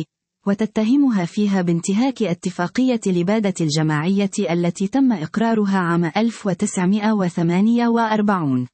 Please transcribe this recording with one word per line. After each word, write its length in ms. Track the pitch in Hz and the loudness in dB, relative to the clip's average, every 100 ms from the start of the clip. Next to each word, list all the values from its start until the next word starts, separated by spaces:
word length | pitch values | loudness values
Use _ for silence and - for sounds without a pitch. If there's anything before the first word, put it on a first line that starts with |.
| 160 _ _ _ - | -8 _ _ _ -4
وتتهمها 760 | 202 220 - 214 277 277 208 170 | -2 -2 0 2 4 4 2 -2
فيها 360 | - 208 196 | -2 0 0
بانتهاك 600 | 175 170 185 196 269 247 | 2 0 0 0 0 0
اتفاقية 760 | 196 175 185 180 175 - 254 233 202 | -2 -2 -4 -4 -4 0 0 0 0
الإبادة 460 | 175 175 220 208 185 | 0 0 0 0 -2
الجماعية 680 | 165 147 156 151 165 196 202 - | -2 0 0 0 0 0 0 -2
التي 480 | 196 175 175 - 190 | -2 0 0 -2 -2
تم 240 | 269 269 | 2 2
إقرارها 640 | 202 160 - 226 226 202 196 | 0 -4 -2 0 2 2 0
عام 340 | 170 170 170 202 | 0 0 0 0
ألف 300 | 233 - 202 | -2 -2 -4
وتسعمائة 640 | 170 208 - 180 208 208 | -2 -2 0 0 0 0
وثمانية 760 | 214 180 - 165 175 214 233 240 | 0 -2 0 0 2 2 2 2
وأربعون. 800 | 233 226 214 208 190 151 127 123 | 0 0 0 0 0 0 -2 -4